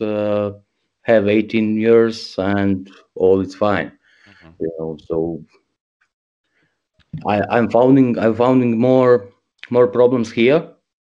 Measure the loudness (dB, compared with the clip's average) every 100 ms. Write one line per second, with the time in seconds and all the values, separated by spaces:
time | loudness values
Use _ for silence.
0 | -6 -4 -4 -4 -4 -8 _ _ _ _
1 | 0 2 2 0 0 -2 -2 -2 2 4
2 | 2 -2 -10 -6 -2 -2 -2 -4 -8 -20
3 | _ -2 2 2 -2 -4 -2 -2 -6 -12
4 | _ _ _ _ -20 -12 -10 -10 -12 -12
5 | -8 -6 -6 -8 -14 _ _ _ _ _
6 | _ _ _ _ _ _ _ _ _ _
7 | _ -10 -4 -2 -2 -2 0 2 4 4
8 | 2 0 -2 0 0 2 0 0 2 2
9 | 4 2 0 _ _ _ -4 0 2 2
10 | 2 2 -4 0 2 0 -2 _ _ _